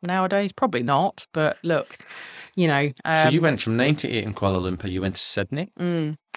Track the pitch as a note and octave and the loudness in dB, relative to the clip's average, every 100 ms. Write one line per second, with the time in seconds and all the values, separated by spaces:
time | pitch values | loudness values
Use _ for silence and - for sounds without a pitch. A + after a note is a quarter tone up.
0 | F3 F#3 F#3 G3 G3+ - B3+ B2 A#2+ C#3 | -2 0 0 0 0 -2 -2 0 2 2
1 | F#3 - - D#3+ D#3 - E3+ D#3 - - | 2 -4 -8 -2 0 0 0 -2 -2 -12
2 | - - - - - - E3+ C#3+ C#3+ C3+ | -20 -20 -18 -18 -8 0 2 4 0 -2
3 | - D#3+ D#3 F3 E3 A#2+ - A2+ C3+ D3 | 0 4 4 4 4 2 0 2 2 2
4 | C#3 A2+ G2+ G2 G2+ F#2+ F#2 F#2 G2+ F#2 | 0 -2 -4 -2 0 0 0 -4 -4 -4
5 | F#2+ F#2+ - - G2 C#3+ F#3+ - F3+ E3+ | -4 -4 -4 -4 -4 -4 -8 -4 -2 -2
6 | D3+ D3+ _ | -2 -6 _